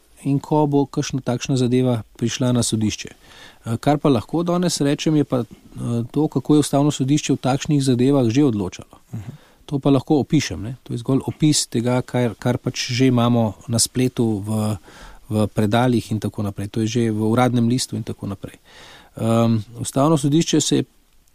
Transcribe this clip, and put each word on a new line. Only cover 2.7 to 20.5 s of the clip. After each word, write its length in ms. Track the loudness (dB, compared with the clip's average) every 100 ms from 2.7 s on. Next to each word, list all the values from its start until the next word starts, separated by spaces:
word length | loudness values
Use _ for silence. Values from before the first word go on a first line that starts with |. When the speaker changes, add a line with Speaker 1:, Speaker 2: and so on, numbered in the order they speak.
| 0 -2 -4 -10 -20 -20 -20 -20 -14
Speaker 1:
Eh, 120 | -8 -2
kar 180 | 0 2
pa 100 | 2
lahko 340 | 0 0 -4
danes 380 | -2 0 0 0
rečem, 360 | 0 0 0 0
je 80 |
pa, 160 | 0 -2
eh, 60 | -4 -12 -18 -10 -6 -4 -4
to, 180 | -2 -2
kako 260 | -2 2
je 60 | 2
Ustavno 300 | 4 2 2
sodišče 420 | 0 0 0 0
v 40 | -2
takšnih 460 | 0 -2 0 0
zadevah 460 | 2 2 4 4 2
že 160 | 2
odločalo. 560 | 2 2 -4 -8 -18 -20 _
Speaker 2:
Mhm. 200 | -14 -14 -18 -20 _
Speaker 1:
To 140 | -8 -2
pa 120 | 2
lahko 300 | 2 4 0
opišem, 420 | 2 0 0 -6
ne. 140 | -10 -12
To 100 | -10
je 60 | -6
zgolj 220 | 0 0 -2
opis 400 | 0 2 2 -2
tega, 360 | -2 0 0
kar, 320 | 0 -2 -2 -2
kar 200 | -4 -2
pač 340 | -4 -6 -4
že 140 | 2 4
imamo 480 | 4 4 2 0 -4 -4
na 100 | -2
spletu, 640 | -2 0 -2 0 -2 -2
v, 320 | -4 -2 -2 -4 -10 -20 -20 -18 -4
v 180 | -2 0
predalih 640 | 0 0 2 2 0 -2
in 80 | -4
tako 220 | -4 -6
naprej. 260 | -6 -6 -8
To 120 | -4
je 60 | -2
že 240 | 0 0
v 140 | 0 0
Uradnem 360 | 2 2 2 2
listu 280 | 0 -2 -8
in 80 |
tako 220 | -8 -10 -10
naprej. 340 | -10 -12 -18 _ -20 -20 -20 -16 -4
Ehm, 480 | 0 2 2 0 -2 -10
Ustavno 400 | -6 0 2 2
sodišče 400 | 2 0 2